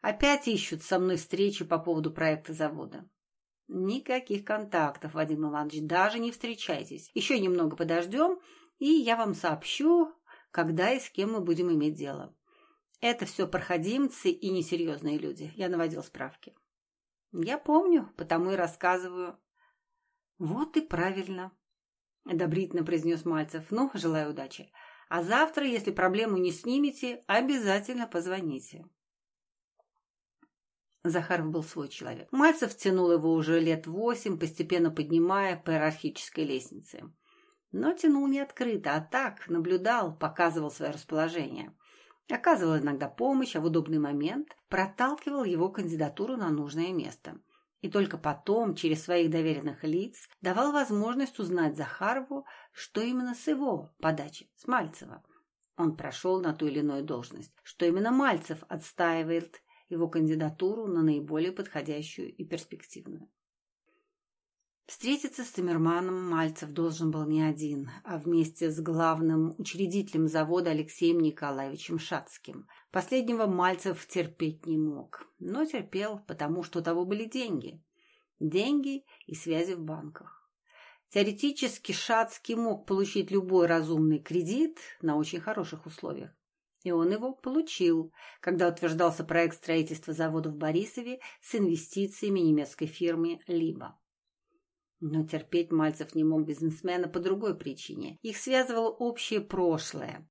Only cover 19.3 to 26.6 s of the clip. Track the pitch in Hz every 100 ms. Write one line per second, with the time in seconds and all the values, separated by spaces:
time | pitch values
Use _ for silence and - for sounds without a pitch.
19.3 | - _ _ _ _ _ _ _ _ _
20.3 | _ 160 214 311 320 311 175 180 190 185
21.3 | 185 190 _ _ _ _ _ _ _ -
22.3 | 170 175 165 185 175 160 170 160 165 165
23.3 | 156 156 160 160 214 269 202 165 156 147
24.3 | 151 135 - - - - - - 170 175
25.3 | 240 320 311 277 233 208 180 185 196 226
26.3 | 190 180 165